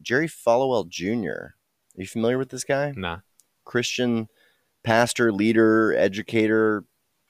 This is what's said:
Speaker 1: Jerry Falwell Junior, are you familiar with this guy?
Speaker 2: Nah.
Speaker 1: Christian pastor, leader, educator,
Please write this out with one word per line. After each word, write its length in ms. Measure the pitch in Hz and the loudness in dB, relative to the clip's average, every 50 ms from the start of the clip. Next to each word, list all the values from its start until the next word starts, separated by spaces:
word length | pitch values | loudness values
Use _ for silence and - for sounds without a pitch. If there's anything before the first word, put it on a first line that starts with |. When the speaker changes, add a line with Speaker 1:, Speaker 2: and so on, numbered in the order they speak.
Speaker 1:
Jerry 260 | - - 120 139 165 156 | -8 -2 -2 -2 -2 -2
Falwell 600 | - - - 117 117 123 135 135 123 110 87 85 | -8 -4 0 2 2 2 2 0 0 -2 -2 -4
Junior, 640 | - - 87 98 117 120 98 71 50 50 50 - - _ _ _ _ _ _ _ _ | -8 -6 -4 -4 -4 -2 -4 -6 -6 -8 -10 -14 -20 _ _ _ _ _ _ _ _
are 60 | 92 | -14
you 60 | 95 - | -14 -10
familiar 320 | - 113 110 117 127 131 | -6 -2 0 0 0 -2
with 100 | 135 131 | -4 -6
this 140 | 131 127 - | -8 -12 -4
guy? 300 | - 135 139 143 147 139 123 | -4 -2 -2 -2 -4 -6 -8
Speaker 2:
Nah. 220 | 92 87 85 95 - _ _ _ _ _ _ _ _ | -8 -8 -8 -10 -14 _ _ _ _ _ _ _ _
Speaker 1:
Christian 640 | - - 120 120 - - - 123 120 117 113 110 - _ _ _ _ _ _ _ _ _ _ - | -4 -2 -2 -2 -2 -2 -2 0 0 0 -2 -4 -6 _ _ _ _ _ _ _ _ _ _ -2
pastor, 480 | 120 110 117 120 120 - - 120 117 | 2 4 4 4 2 2 0 2 2
leader, 600 | 101 95 107 113 113 110 113 110 110 110 110 104 65 | 2 2 2 2 4 4 6 6 6 4 2 2 2
educator, 920 | 60 90 104 95 107 104 - 113 113 110 107 110 110 110 110 107 101 - _ _ _ _ _ _ _ _ _ | 2 2 0 0 -4 -10 -4 0 0 2 2 2 2 2 0 0 -2 -6 _ _ _ _ _ _ _ _ _